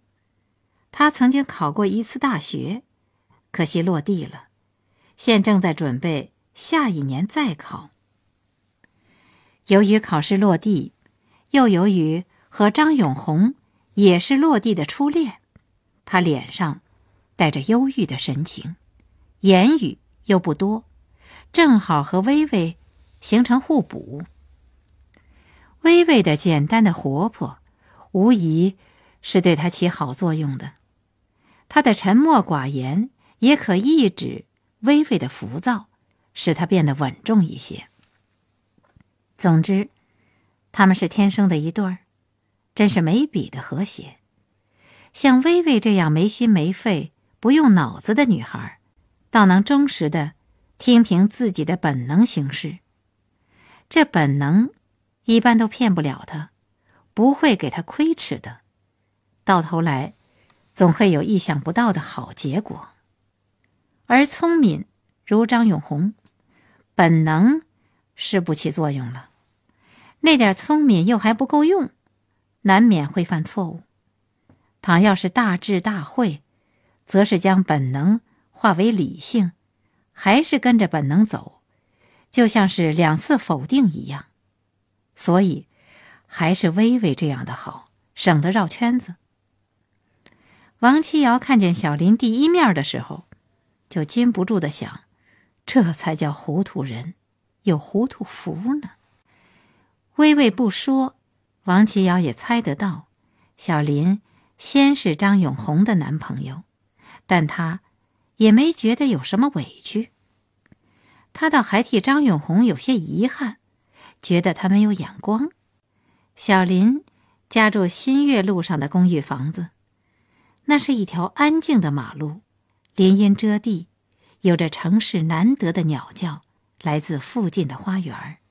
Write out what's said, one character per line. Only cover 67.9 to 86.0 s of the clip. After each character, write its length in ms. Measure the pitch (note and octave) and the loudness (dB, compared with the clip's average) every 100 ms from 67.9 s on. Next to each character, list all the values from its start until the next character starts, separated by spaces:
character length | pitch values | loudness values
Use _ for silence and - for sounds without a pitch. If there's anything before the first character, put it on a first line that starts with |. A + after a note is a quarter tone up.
| _ _ - | _ _ -14
是 240 | - G3 | -4 -2
不 140 | E3+ | -2
起 180 | D3+ D#3 | -4 -4
作 180 | D3 D3+ | -4 -4
用 220 | C#3 A#2+ | -4 -8
了， 200 | B2+ - _ _ _ _ _ _ _ _ _ | -12 -18 _ _ _ _ _ _ _ _ _
那 160 | D#4+ C#4+ | 2 4
点 160 | G#3+ | 4
聪 280 | F#3+ - D4+ | 0 0 2
明 240 | C#4+ F#3 F#3 | 4 4 2
又 120 | A3+ | 2
还 160 | G#3+ | 0
不 120 | A3+ C4 | 0 0
够 200 | D4+ D#4 | 2 2
用， 240 | F#4+ C4+ - _ _ _ _ _ _ | 2 -2 -8 _ _ _ _ _ _
难 200 | G3+ F#3+ | 2 4
免 240 | A#3+ F3 C#3+ | 6 4 0
会 200 | F#3+ E3+ | -4 -2
犯 180 | E3 | -4
错 240 | D#3+ - E3+ | -4 -6 -8
误。 140 | E3 - _ _ _ _ _ _ _ _ _ | -10 -18 _ _ _ _ _ _ _ _ _
倘 200 | - E3+ | 0 4
要 120 | G#3 | 4
是 140 | F#3+ F3+ | 2 -2
大 300 | B3 A3 F3+ | -2 -2 -4
智 240 | - F#3 | -4 -4
大 220 | G#3+ G3+ | -4 -6
慧， 380 | D3 - A3 D3 _ _ _ _ _ _ - | -8 -4 -4 -4 _ _ _ _ _ _ -2
则 200 | G3 G#3 | 0 2
是 120 | F#3 | 2
将 240 | F#3+ F#3+ | 2 2
本 300 | F3+ D3 C3 | 2 -2 -2
能 300 | C3+ E3+ A3+ - _ _ | -2 0 0 -4 _ _
化 200 | _ A3 | _ 0
为 200 | F3 A3 | 2 0
理 260 | G#3 C#3+ D#3+ | 0 -4 -8
性， 320 | - A#3 F3 - _ _ _ _ _ | -4 -2 -2 -4 _ _ _ _ _
还 280 | - F#3+ A#3+ | -4 0 2
是 160 | D#4+ C#4 | 2 0
跟 220 | B3 A#3 | 2 2
着 80 | F#3 | 0
本 220 | D#3 C#3 | -2 0
能 160 | E3+ G#3+ | 0 0
走， 340 | - - - _ _ _ _ _ _ _ | -2 -12 -20 _ _ _ _ _ _ _
就 160 | - A3+ | 0 2
像 220 | A3 F#3+ | 2 0
是 240 | - D#3+ | 0 0
两 240 | D#3 D#3+ D#3 | 2 2 0
次 200 | - C#4+ | 0 -2
否 280 | - D3+ C#3 | -2 -6 -2
定 240 | C4+ G#3+ | 0 0
一 160 | D3 C3+ | -2 -10
样。 220 | C#3 - _ _ _ _ _ _ _ _ - | -14 -16 _ _ _ _ _ _ _ _ -8
所 260 | - F3 | 0 2
以 240 | F#3+ - - _ _ _ | 2 -2 -10 _ _ _